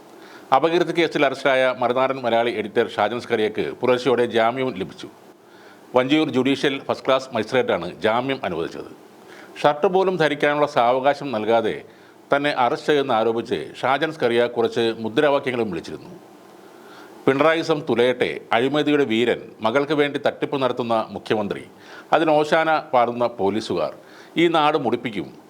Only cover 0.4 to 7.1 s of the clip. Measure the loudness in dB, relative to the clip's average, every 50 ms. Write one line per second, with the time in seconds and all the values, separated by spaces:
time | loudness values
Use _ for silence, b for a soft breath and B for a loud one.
0.4 | B B 2 2 2 2 2 2 0 0 0 0 0 0 2 2 0 0 0 0
1.4 | 0 2 2 2 2 0 0 0 -2 -2 0 0 0 0 -2 -2 -2 0 0 2
2.4 | 0 0 -2 -4 -6 -2 0 0 0 0 0 -2 -2 -2 -2 -4 -6 -4 -2 -2
3.4 | -2 -2 -2 -4 -4 -6 -6 -2 0 0 0 2 2 0 2 2 0 0 2 2
4.4 | 0 0 0 -2 -4 -6 -6 -6 -10 -10 -12 -14 -18 -18 -20 -20 -20 -20 -20 _
5.4 | B B B B B B B B B B 2 2 2 4 2 2 2 2 0 0
6.4 | 0 0 0 0 0 -2 -2 -2 -4 -6 -6 -4 0 0